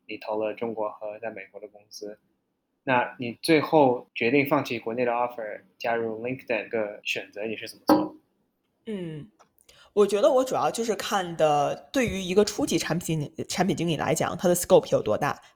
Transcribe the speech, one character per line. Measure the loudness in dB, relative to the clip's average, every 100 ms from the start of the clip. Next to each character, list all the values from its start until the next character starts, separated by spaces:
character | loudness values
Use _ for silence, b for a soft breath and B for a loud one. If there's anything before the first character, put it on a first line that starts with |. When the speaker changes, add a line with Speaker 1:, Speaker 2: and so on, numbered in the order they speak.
| -16
Speaker 1:
你 | -12
投 | -6 -4
了 | -4
中 | -4 -6
国 | -4 -6
和 | -8 -12 -10
在 | -10
美 | -12 -14
国 | -18
的 | -18
公 | -20 _
司， | -16 -14 -16 _ _ _ _ _ _
那 | 0 0 0 -4
你 | -10 -4
最 | 2 4
后 | 4 4 6 4 -4
决 | -4 2
定 | 2 2
放 | 0 -2
弃 | -6
国 | -6
内 | -2 -2
的 |
offer， | 0 -2 -6 -12 -12 _ -8
加 | -4 -2
入 | -4 -6
LinkedIn | -8 -8 -4
这 | -4 -2
个 | -4 -4 -6 -8
选 | -8 -8
择， | -8 -8
你 | -8
是 | -10
怎 | -4
么 | 2
做 | 2
的？ | 2 -10 _ _ _ _ _ _ -10
Speaker 2:
嗯， | -8 -8 -10 -14 _ _ _ _ b b
我 | 2 2
觉 | 4
得 | 4
我 | 4
主 | 2
要 | 0 0
就 | -2
是 | -4
看 | -4 -2 -2 -2 2
的， | 4 4 2 -2 -4
对 | 0 0
于 | 0
一 | 0 2
个 |
初 | 2 2 0
级 | 0
产 | 0 -2
品 | -2 -4
经 |
理， | -4 -8 -6
产 | 0 0
品 |
经 | 0 0
理 | 0
来 | 0
讲， | 0 0 0
他 | 2
的 |
scope | 2 6 4 6
有 | 2
多 | 2 0
大， | 0 -4 b